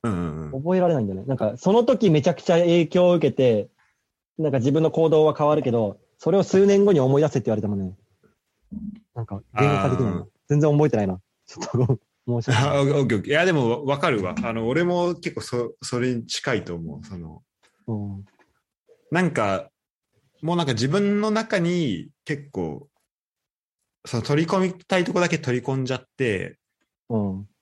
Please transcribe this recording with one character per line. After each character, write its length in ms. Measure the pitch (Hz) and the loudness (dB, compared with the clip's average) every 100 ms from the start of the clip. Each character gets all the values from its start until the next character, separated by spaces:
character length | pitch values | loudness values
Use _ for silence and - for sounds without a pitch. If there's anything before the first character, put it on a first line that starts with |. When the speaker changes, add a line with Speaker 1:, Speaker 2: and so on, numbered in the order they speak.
Speaker 1:
う 60 | 117 | -4
ん 40 | |
う 20 | |
ん 360 | 90 85 78 78 | -4 -4 -8 -10
う 40 | 135 | -8
ん。 40 | |
Speaker 2:
覚 140 | 156 185 | -2 0
え 40 | |
ら 80 | 180 | 2
れ 60 | |
な 60 | 151 | 0
い 40 | |
ん 20 | 104 | -2
だ 80 | |
よ 60 | 95 | -6
ね。 60 | 117 | -6
な 80 | |
ん 20 | 127 | -2
か、 180 | 107 120 | -2 -2
そ 160 | 185 | 2
の 100 | 220 | 2
時 280 | 240 254 202 | 2 2 4
め 100 | 151 | 4
ち 80 | 156 | 2
ゃ 60 | |
く 80 | 160 | -2
ち 100 | - | 2
ゃ 60 | 170 | 2
影 280 | 175 175 160 | 4 4 4
響 200 | 180 180 | 4 4
を 60 | |
受 160 | 175 147 | 4 2
け 40 | |
て、 360 | - 127 107 98 _ _ _ _ _ _ - | 2 2 2 -2 _ _ _ _ _ _ -4
な 140 | 156 | -2
ん 20 | |
か 60 | 131 | 0
自 120 | 123 | 2
分 120 | 147 | 2
の 80 | 160 | 2
行 180 | - 160 | 2 4
動 160 | 156 | 6
は 100 | 156 | 4
変 120 | 147 147 | 4 2
わ 100 | 151 | 2
る 60 | |
け 80 | 135 | 0
ど、 280 | 117 107 - _ _ | 0 -2 -6 _ _
そ 120 | - | 0
れ 60 | 190 | 2
を 60 | |
数 240 | - 190 202 | 4 4 6
年 180 | 196 | 6
後 80 | 202 | 6
に 80 | 170 | 4
思 180 | 127 139 | 4 4
い 40 | |
出 60 | 147 | 2
せ 100 | 139 | 0
っ 40 | |
て 40 | 117 | -2
言 60 | |
わ 40 | 107 | -2
れ 60 | |
て 60 | 101 | -2
も 80 | 101 | -4
ね、 200 | 92 92 _ _ _ _ _ _ _ 208 - - _ | -6 -10 _ _ _ _ _ _ _ -14 -12 -14 _
な 80 | 120 | -12
ん 40 | 113 | -10
か、 140 | 101 - 107 | -10 -8 0
言 120 | 104 | 2
語 60 | 101 | 2
化 120 | 101 | 0
で 80 | 127 | 0
き 40 | |
な 60 | 117 | -2
い 20 | |
な。 60 | 87 | -2
Speaker 1:
あ 20 | |
ー。 60 | - _ _ | -8 _ _
Speaker 2:
全 120 | 147 | 2
然 100 | 151 | 4
覚 160 | 147 151 | 4 2
え 40 | |
て 60 | 113 | 2
な 40 | |
い 20 | 98 | -2
な。 140 | 92 _ _ - | -4 _ _ -20
ち 100 | - | -14
ょ 40 | |
っ 240 | - 117 120 | -6 -2 0
と、 140 | 123 _ _ - | -2 _ _ -6
<laughs> 140 | 120 | -4
申 100 | 113 | 0
し 20 | |
訳 80 | 117 | 0
な 120 | 143 | 2
い。 20 | 139 | 2
Speaker 1:
あ、 60 | |
オ 20 | |
ッ 240 | 139 143 135 | 2 0 0
ケ 60 | |
ー、 40 | 107 | -2
オ 20 | |
ッ 20 | |
ケ 60 | - | 0
ー。 20 | |
い 0 | |
や、 160 | 147 185 | 2 2
で 60 | |
も、 320 | 160 117 120 139 | 2 0 -2 -2
わ-、 80 | 139 | -2
わ 20 | |
か 120 | 170 | 0
る 120 | 117 | 0
わ。 120 | 90 107 | -2 -4
あ 80 | 113 | -4
の、 160 | 113 113 | -4 -2
俺 160 | 147 | 0
も 300 | 175 175 175 | 0 0 -2
結 200 | 170 170 | -4 -8
構 60 | 113 | -10
そ-、 340 | - 123 117 - | -6 -6 -6 -10
そ 200 | - 123 | -8 -4
れ 140 | 127 | -2
に 120 | 120 117 | -4 -6
近 300 | - 143 113 | -8 -4 -4
い 80 | |
と 100 | 87 | -4
思 260 | 85 82 73 | -10 -10 -12
う。 40 | - | -14
そ 100 | 92 | -14
の、 260 | 82 82 _ _ _ _ - | -14 -18 _ _ _ _ -8
Speaker 2:
う 80 | |
ん。 300 | 107 101 98 101 _ _ _ _ _ _ _ _ | -8 -8 -10 -16 _ _ _ _ _ _ _ _
Speaker 1:
な 120 | 160 | 0
ん 80 | 175 | 0
か、 400 | 131 104 95 - _ _ _ _ _ _ _ | 0 0 -2 -6 _ _ _ _ _ _ _
も 100 | 156 | -4
う 40 | 175 | -2
な 80 | |
ん 20 | 147 | -2
か 80 | |
自 140 | 110 131 | -2 0
分 340 | 190 202 208 | 0 0 0
の 80 | 214 | 0
中 280 | 214 226 202 | -2 -2 0
に 520 | 170 175 147 87 - _ - | 0 0 -2 -4 -8 _ -10
結 240 | 143 143 | -8 -8
構、 380 | 95 82 71 - _ _ _ _ _ _ _ _ _ _ _ | -8 -6 -8 -16 _ _ _ _ _ _ _ _ _ _ _
そ 140 | - 120 | -6 -6
の 40 | |
取 220 | 110 143 | -2 -2
り 40 | 165 | 0
込 120 | 196 | 0
み 120 | 190 | 0
た 260 | 185 _ 185 | -4 _ -2
い 60 | |
と 80 | 175 | 0
こ 60 | 180 | 0
だ 100 | 170 | 0
け 80 | 160 | -2
取 240 | 131 123 | -2 -4
り 60 | 120 | -2
込 120 | 135 | -4
ん 60 | |
じ 80 | 127 | -4
ゃ 40 | 127 | -6
っ 100 | _ _ | _ _
て、 420 | 127 95 87 - _ _ _ _ _ | -2 -2 -6 -12 _ _ _ _ _
Speaker 2:
う 100 | 113 | -4
ん。 300 | 101 95 101 _ | -2 -6 -12 _